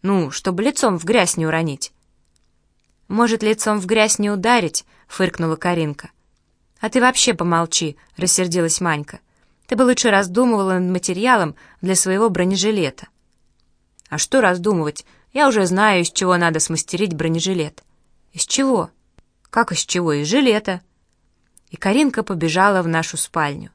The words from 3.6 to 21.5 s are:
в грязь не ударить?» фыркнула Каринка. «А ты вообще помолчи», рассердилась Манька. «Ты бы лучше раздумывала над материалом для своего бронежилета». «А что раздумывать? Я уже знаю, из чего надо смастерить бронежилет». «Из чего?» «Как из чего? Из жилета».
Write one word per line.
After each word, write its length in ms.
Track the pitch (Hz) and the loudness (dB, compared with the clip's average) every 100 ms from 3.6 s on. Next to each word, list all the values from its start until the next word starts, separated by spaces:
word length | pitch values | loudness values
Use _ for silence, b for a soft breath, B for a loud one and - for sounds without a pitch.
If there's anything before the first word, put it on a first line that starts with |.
| 220 208 | 0 -2
в 60 | 180 | 0
грязь 320 | 220 214 - | 0 2 0
не 100 | 208 | -2
ударить?» 560 | 208 220 240 170 - b b b | 0 2 2 2 -6 b b b
фыркнула 480 | - 185 - 165 | -4 -2 -2 -4
Каринка. 560 | 156 185 175 156 147 - _ _ _ _ _ _ _ | -2 -2 -2 -2 -6 -16 _ _ _ _ _ _ _
«А 80 | 220 | -4
ты 120 | 254 | 2
вообще 320 | 247 262 - | 2 2 -2
помолчи», 640 | 165 175 165 165 - 160 143 b - | 0 0 0 0 -4 -4 -8 b -6
рассердилась 640 | 175 - 180 175 165 - | -2 0 0 0 0 0
Манька. 400 | 175 151 147 - _ _ _ _ - | -2 -2 -6 -18 _ _ _ _ -6
«Ты 80 | 240 | 2
бы 60 | |
лучше 280 | 247 247 233 | 2 4 4
раздумывала 680 | 196 190 185 254 214 190 185 | 2 2 0 2 2 0 0
над 100 | 180 | 0
материалом 640 | 180 180 180 240 233 165 b b b | -2 -4 -2 2 2 2 b b b
для 140 | 180 | -2
своего 340 | 185 190 190 226 | 0 0 0 0
бронежилета». 760 | 180 180 196 208 208 147 - - _ _ _ _ _ _ _ _ _ _ | 2 0 0 0 0 -2 -6 -20 _ _ _ _ _ _ _ _ _ _
«А 100 | 151 | -8
что 220 | - 269 | 0 2
раздумывать? 680 | 208 180 190 185 151 - b b b | 4 2 0 0 -2 -8 b b b
Я 140 | 269 285 | 2 2
уже 180 | 214 | 4
знаю, 380 | 185 185 214 185 | 2 4 4 4
из 80 | 170 | 0
чего 260 | - 185 175 | -2 0 2
надо 220 | 170 156 | 2 0
смастерить 560 | - 160 - 175 202 | -2 -4 -6 -4 -4
бронежилет». 720 | 156 165 165 180 185 147 - _ _ _ _ _ | -2 -2 -2 -2 -2 -4 -8 _ _ _ _ _
«Из 140 | 170 - | -10 -4
чего?» 440 | - 269 226 - _ _ - _ _ _ | 0 2 0 -2 _ _ -20 _ _ _
«Как 220 | 226 233 | -2 0
из 140 | 165 - | -2 -2
чего? 260 | 180 170 | -2 0
Из 140 | 147 147 | 0 2
жилета». 540 | 247 262 214 214 180 _ _ _ _ _ _ _ | 2 4 2 -2 -8 _ _ _ _ _ _ _